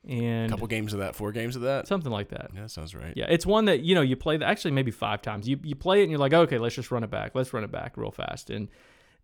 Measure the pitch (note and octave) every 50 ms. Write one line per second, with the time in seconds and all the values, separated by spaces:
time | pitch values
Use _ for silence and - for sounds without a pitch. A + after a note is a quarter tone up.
0 | - - C3 A#2 A#2 A#2 A#2 A2+ A2+ A2+ A2+ G2 A2+ G#2+ A2+ A2 G#2+ G#2+ G#2 G2+
1 | G2 F#2+ - - G#2+ G#2 G#2+ A#2 A2+ A#2+ B2+ B2 A#2 C3 C3+ C3 - - G3 G3
2 | D#3+ C3+ A2+ G2+ G2+ - - - - - - F#2+ G#2+ A2+ - - D#2 D#2+ F#2+ -
3 | - E2 - - - - E3 E3 E3 F3+ G#3 A3 A3+ G3+ F3+ B2 D#3+ E3 F#3+ F3
4 | C#3+ C3 B2+ - - D#3+ D#3 D#3 D3+ - G3 - - F3+ C3+ C3+ C#3 B2+ G#2 -
5 | A#2 G#2 G#2+ G#2 - - G#2+ G2+ G#2 A#2+ C#3 C3+ - D3+ C#3 C#3 - F3+ F#3+ G#3
6 | G3+ E3 D#3 C#3+ C#3 C3+ D3+ E3+ E3+ - C3 A#2 A2+ A#2+ - - A#2 - B2 A#2+
7 | A2+ G2+ G2+ G2+ G#2 - - C3 C3 - - A2+ G#2 - - - - - - A#2
8 | A2 - - - - - - - - - - G#2 G#2 - - _ _ _ _ _
9 | _ _ _ _